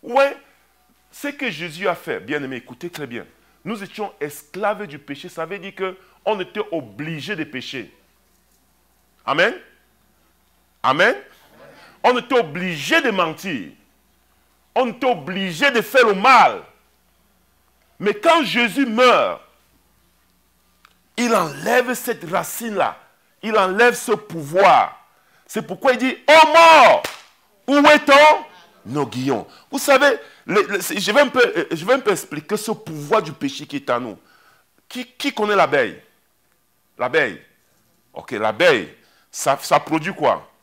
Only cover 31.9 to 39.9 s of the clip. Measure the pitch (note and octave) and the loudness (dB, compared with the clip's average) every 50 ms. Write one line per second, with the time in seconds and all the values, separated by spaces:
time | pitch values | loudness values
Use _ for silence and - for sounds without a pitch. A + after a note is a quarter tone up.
31.9 | B3+ C#4 B3+ G#3+ G3+ D#3 - - - D3 D3+ _ G3+ G#3 - - A3 G#3+ - - | -2 0 0 -2 -2 -2 -4 -10 -12 -12 -8 _ -6 -6 -4 -6 -8 -8 -8 -14
32.9 | D#3+ D3+ C#3+ D3 A3+ A3 G3 D#3 D3+ - - C#3 - - D3+ C3 - C#3+ C3+ - | -14 -12 -6 -2 -2 -2 -2 -4 -12 -8 -8 -8 -8 -10 -16 -10 -12 -12 -6 -4
33.9 | B2 A#2+ B2+ A#2+ G2 - _ _ _ _ _ _ _ _ _ _ _ _ _ _ | -4 -4 -4 -8 -14 -16 _ _ _ _ _ _ _ _ _ _ _ _ _ _
34.9 | - B3 B3 _ _ _ - C#4+ C4+ - G#3+ G#3 G#3 G3 E3+ C#3+ C3+ C#3+ B2 G#2 | -14 -14 -14 _ _ _ -8 -8 -4 -4 -2 0 2 2 2 2 2 0 0 0
35.9 | D2+ - _ _ _ _ _ _ _ _ _ _ _ _ _ _ _ _ _ _ | -4 -12 _ _ _ _ _ _ _ _ _ _ _ _ _ _ _ _ _ _
36.9 | _ _ A#2+ B2 B2 D#3+ C#3+ A#2+ F#2 D2 - _ _ _ _ _ _ _ _ _ | _ _ -8 -2 -2 -2 -2 -2 -6 -10 -18 _ _ _ _ _ _ _ _ _
37.9 | _ _ _ _ _ - - - - G#2+ G#2+ A2 G#2+ G#2+ E3+ F3+ D3+ A2+ F2 - | _ _ _ _ _ -20 -16 -10 -8 -4 -4 -4 -2 2 2 4 4 2 0 -6
38.9 | - _ _ _ _ _ _ _ _ - - D3 C3+ C#3 - - F3 D3 - - | -14 _ _ _ _ _ _ _ _ -6 -2 -2 -2 -2 -2 0 0 0 0 0